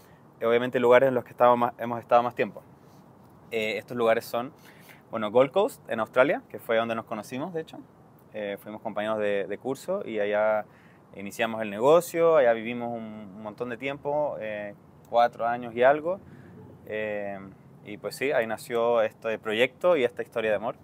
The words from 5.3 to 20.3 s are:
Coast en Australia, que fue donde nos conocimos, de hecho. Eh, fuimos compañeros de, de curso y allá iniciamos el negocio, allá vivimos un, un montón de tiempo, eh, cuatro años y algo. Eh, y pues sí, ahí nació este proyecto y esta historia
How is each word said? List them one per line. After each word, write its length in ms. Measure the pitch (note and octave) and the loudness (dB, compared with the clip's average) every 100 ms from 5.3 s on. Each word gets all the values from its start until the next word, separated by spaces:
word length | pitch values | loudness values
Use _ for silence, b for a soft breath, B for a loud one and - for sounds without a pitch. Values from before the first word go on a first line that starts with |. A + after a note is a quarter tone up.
| A#2 C#3 | 4 4
Coast 300 | F#3+ A3 - - | 4 0 -2 -6
en 100 | A2+ | -4
Australia, 420 | G#2+ B2+ C#3+ A3+ - | 0 4 4 2 -6
que 100 | A2 | -12
fue 200 | - A2+ | -2 0
donde 180 | A#2 A2+ | 0 -2
nos 80 | |
conocimos, 500 | G#2+ A2 G2+ B2+ E3+ | -6 -10 -10 -10 -8
de 60 | E3 | -10
hecho. 180 | D#3+ - - _ - - _ | -12 -14 -20 _ -20 -20 _
Eh, 240 | G#2+ G2+ G2 | -10 -8 -8
fuimos 200 | G#2+ G#2+ | -12 -12
compañeros 380 | A2+ G2+ G#2+ A2 | -8 -6 -4 -2
de, 260 | G#2 G2+ F2+ | 0 -2 -4
de 120 | G2+ | -8
curso 500 | B2 C3+ - G3 D3+ | -8 -8 -6 -6 -6
y 140 | A2 | -4
allá 420 | G#2 G#2 G#2+ G#2+ - b b b b F#2+ | 0 2 2 0 -4 b b b b -16
iniciamos 440 | G2 - A2+ A2 | -12 -4 -4 -2
el 80 | A2 | -6
negocio, 680 | G2+ B2+ E3+ E3+ E3 E3 D#3+ | 0 4 4 4 2 4 6
allá 160 | B2 | 4
vivimos 340 | A2+ A2 A#2+ A#2+ | 2 -2 -6 -8
un, 160 | A#2 A2+ G#2+ G#2 G2 | -8 -10 -14 -16 -16
un 80 | |
montón 240 | G#2+ G#2 B2 | -14 -10 -10
de 80 | A#2 | -8
tiempo, 600 | C3+ C#3+ C#3+ D3 D3 E2 | -8 -6 -4 -2 -2 -4
eh, 340 | A2 G#2 G#2 G2+ - - - | -8 -8 -10 -12 -20 -20 -2
cuatro 360 | A#2 A#2+ - A#2 | 2 2 2 -4
años 300 | B2 A#2+ A2+ | -4 -6 2
y 80 | |
algo. 380 | B2 D3+ D#3 F#3+ - B B B B - - | 4 4 0 -6 -10 B B B B -20 -10
Eh, 520 | G#2+ G#2+ G#2 G2+ G2 F#2+ - - - | -6 -4 -4 -6 -10 -14 -20 -20 -20
y 140 | - G#2 | -16 -12
pues 180 | G#2 - | -10 -6
sí, 160 | C3 | -2
ahí 160 | D3 A2+ | 0 -2
nació 540 | G#2+ - A#2 A#2 A#2 | -4 -4 -2 2 2
este 360 | A2 - A2+ G#2+ | 0 -4 -8 -6
proyecto 600 | A2 G#2+ C3 - F3+ E3 | -2 0 0 2 2 2
y 80 | A#2+ | 2
esta 160 | - | -2
historia 280 | A2+ | -8